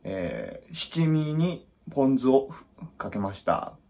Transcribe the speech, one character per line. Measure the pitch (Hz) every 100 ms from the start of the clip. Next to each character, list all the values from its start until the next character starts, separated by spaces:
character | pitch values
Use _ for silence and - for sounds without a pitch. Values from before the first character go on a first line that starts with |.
え | - 95 85 - - - -
ー、 |
七 | 165 - 165 160
味 | 156 151
に | 151 175 170 - _ -
ポ | 139 135
ン | 131
酢 | 127
を | 135 139 - - - - _
か | -
け | 104
ま | 98
し | 101
た。 | - 82 - -